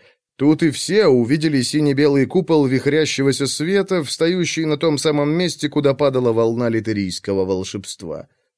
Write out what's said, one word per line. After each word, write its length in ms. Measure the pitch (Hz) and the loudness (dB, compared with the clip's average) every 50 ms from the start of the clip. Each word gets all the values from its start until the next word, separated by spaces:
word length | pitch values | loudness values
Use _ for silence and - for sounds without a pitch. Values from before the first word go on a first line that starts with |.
| _ _ _ _ _ _ _ | _ _ _ _ _ _ _
Тут 260 | - 135 147 156 151 170 | 0 2 2 4 4 2
и 80 | 156 | 0
все 340 | 135 - - - 185 214 208 | 0 -2 -4 -2 2 2 4
увидели 560 | 160 131 123 117 117 147 160 151 160 147 131 | 4 4 4 2 2 0 0 0 0 0 0
сине-белый 640 | 120 - - 156 151 147 139 135 147 147 143 139 131 | 0 0 0 0 0 2 2 2 2 2 4 2 0
купол 400 | 135 - 180 165 - 165 151 143 | 0 0 0 0 2 2 2 2
вихрящегося 840 | 127 131 131 - 143 143 156 156 - - - 139 139 127 - 143 | 2 0 0 0 0 0 0 0 0 -2 -2 0 0 0 0 -2
света, 560 | 127 - - 151 170 196 202 190 196 190 175 147 | -4 -4 -4 -2 0 0 0 0 0 -2 -4 -4
встающий 640 | 120 - - 160 170 180 185 170 - - 165 165 | -4 -4 -2 0 0 0 0 -2 -2 -2 -4 -2
на 120 | 156 151 | -2 -2
том 200 | 139 170 165 151 | 0 0 0 0
самом 320 | 135 - 160 147 147 143 147 | 0 0 0 0 0 0 0
месте, 400 | 156 175 180 165 - - - 147 | 0 0 -2 -2 -4 -4 -6 -4
куда 240 | - 151 143 143 135 | -2 0 2 2 2
падала 400 | - 147 139 131 127 123 120 113 | 2 0 0 2 2 2 2 2
волна 340 | 113 113 113 113 117 123 | 2 2 2 0 0 0
литерийского 800 | 117 113 113 101 110 107 101 98 92 87 - - 98 98 95 95 | 0 0 0 -2 -2 -2 -2 -2 -4 -6 -6 -4 -4 -2 -2 0
волшебства. 840 | 95 98 92 95 - - 104 98 - - - 95 82 78 80 - _ _ _ _ _ _ | 0 -2 -4 -4 -6 -10 -12 -12 -12 -14 -14 -12 -12 -12 -12 -14 _ _ _ _ _ _